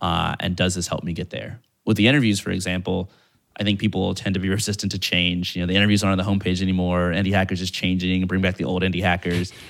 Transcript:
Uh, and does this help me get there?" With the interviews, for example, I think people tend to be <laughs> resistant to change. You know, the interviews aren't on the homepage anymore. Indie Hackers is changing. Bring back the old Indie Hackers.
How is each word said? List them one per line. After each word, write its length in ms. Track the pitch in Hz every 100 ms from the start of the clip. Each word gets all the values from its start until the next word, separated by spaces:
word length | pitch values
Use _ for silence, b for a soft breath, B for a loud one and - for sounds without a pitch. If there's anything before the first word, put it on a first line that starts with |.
Uh, 340 | 90 82 82 -
and 140 | - 90
does 180 | 90
this 120 | 92 85
help 160 | 78
me 80 | -
get 160 | 82 85
there?" 300 | - - - - _
With 120 | - 110
the 100 | 110
interviews, 320 | 143 117 98
for 100 | -
example, 600 | 95 92 90 90 92 92 b b b _ -
I 40 |
think 140 | 107 101
people 340 | 107 92 95
tend 200 | 95 -
to 60 | 95
be 80 | 92
<laughs> 100 | 95
resistant 320 | 107 101 98
to 60 | 92
change. 560 | - 90 87 87 90
You 60 | 87
know, 40 | 87
the 80 | 92
interviews 260 | 104 104
aren't 160 | 98 95
on 40 |
the 60 | 98
homepage 300 | 98 92 90
anymore. 480 | 95 92 90 90 87
Indie 220 | 85 95
Hackers 280 | 98 92 90
is 100 | 92
changing. 560 | - 90 92 92 92 90
Bring 140 | 95
back 160 | 92 90
the 80 |
old 180 | 82 92
Indie 200 | 92 87
Hackers. 500 | 92 87 90 87 87 - -